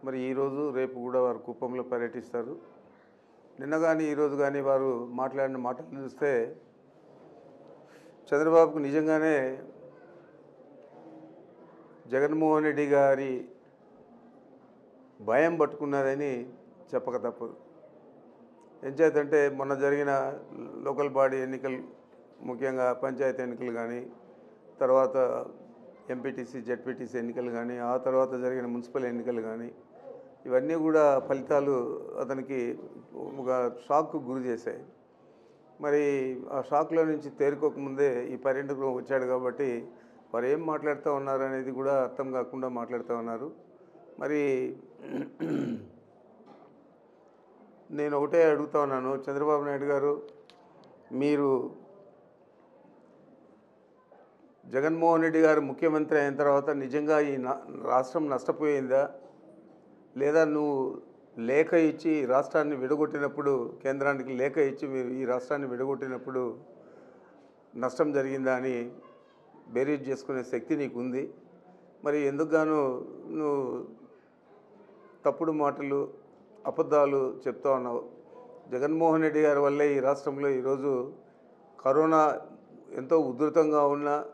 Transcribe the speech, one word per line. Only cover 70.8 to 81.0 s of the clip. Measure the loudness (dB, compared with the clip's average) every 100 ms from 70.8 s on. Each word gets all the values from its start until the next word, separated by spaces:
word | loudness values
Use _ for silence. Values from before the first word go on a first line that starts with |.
నీకు | -4 -4 -6
ఉంది. | -4 -6 -12 -20 -20 -20 -20 -20 -8
మరి | -2 0 0
ఎందుకు | 0 2 2
గాను | 4 2 0 -2 -10 -14 -10 -6
నువ్వు | -2 -2 -2 -6 -10 -16 -20 -20 _ _ _ -20 _ -20 -20 -20 -20 -4 -4
తప్పుడు | -2 -2 0
మాటలు, | -2 -2 -4 -2 -4 -10 -20 -20 -20 -10 -8
అబద్ధాలు | -2 2 4 4 4 0 -4
చెప్తా | -6 -4 0 0
ఉన్నావు? | 0 -6 -8 -18 -20 -20 -20 -20 -8
జగన్మోహన్ | -2 0 4 4 6 4
రెడ్డి | 4
గారి | 4 6
వల్లే | 4 4 2
ఈ | 4 2
రాష్ట్రంలో | 0 -2 -2 0 0
ఈరోజు | 0 0 0 -2